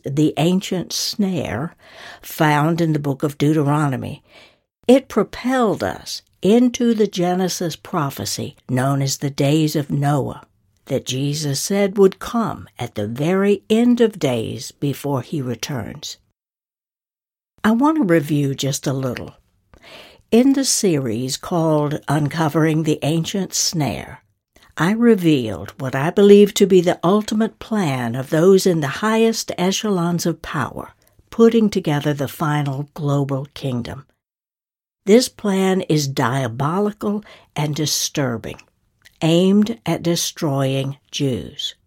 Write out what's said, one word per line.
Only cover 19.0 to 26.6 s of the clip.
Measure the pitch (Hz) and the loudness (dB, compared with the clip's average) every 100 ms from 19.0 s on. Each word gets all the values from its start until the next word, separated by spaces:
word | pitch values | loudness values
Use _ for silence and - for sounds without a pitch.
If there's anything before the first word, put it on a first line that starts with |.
| 131 113 80 - _ _ _ - - - - - - | -4 -6 -12 -18 _ _ _ -20 -20 -20 -20 -20 0
In | 226 269 | 2 4
the | 277 262 | 2 0
series | - 196 143 131 110 131 - | 0 0 0 -2 -4 -6 -8
called | - 175 160 151 147 147 - | -4 -2 0 0 0 -4 -2
Uncovering | 147 143 165 165 165 160 156 | -2 -2 -2 -2 0 0 0
the | 156 151 | 0 -2
Ancient | 139 165 160 196 185 | 0 -2 -2 -4 -4
Snare, | - - 165 131 73 - - _ _ _ _ _ - | -4 -4 -2 -4 -6 -10 -18 _ _ _ _ _ -4
I | 165 | -2
revealed | 226 233 214 170 143 110 82 101 - | 2 4 4 4 2 0 -8 -12 -10
what | 131 135 | -6 -4
I | 156 | -2
believe | 208 202 202 202 | 4 8 10 8
to | - | 4